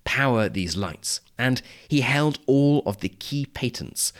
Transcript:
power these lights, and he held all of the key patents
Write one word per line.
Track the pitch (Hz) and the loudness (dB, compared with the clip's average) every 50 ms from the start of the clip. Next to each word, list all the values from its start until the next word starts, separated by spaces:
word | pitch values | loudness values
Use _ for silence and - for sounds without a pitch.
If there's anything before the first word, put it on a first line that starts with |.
| - | -6
power | - - 131 139 135 117 110 107 98 | -4 -2 0 2 2 2 2 0 0
these | - 98 90 85 85 | -2 -4 -4 -4 -4
lights, | 98 98 85 78 - - - - - _ _ _ - | -4 -6 -6 -8 -10 -8 -8 -8 -8 _ _ _ -2
and | 120 131 127 - - - - - - | 0 0 0 0 -4 -12 -20 -18 -6
he | - 151 143 | 0 0 2
held | 123 123 139 143 151 151 143 - - | 2 2 2 2 2 0 0 -2 0
all | - 135 139 143 143 147 143 - | 2 4 6 6 6 4 4 2
of | - - - | -2 -6 -4
the | - 95 | -6 -8
key | - - - - 143 143 139 | -8 -8 -10 -6 -4 -4 -6
patents | - - - 135 120 - - 73 - - - - - - - | -6 -6 -6 -6 -4 -4 -6 -12 -10 -6 -4 -4 -4 -6 -10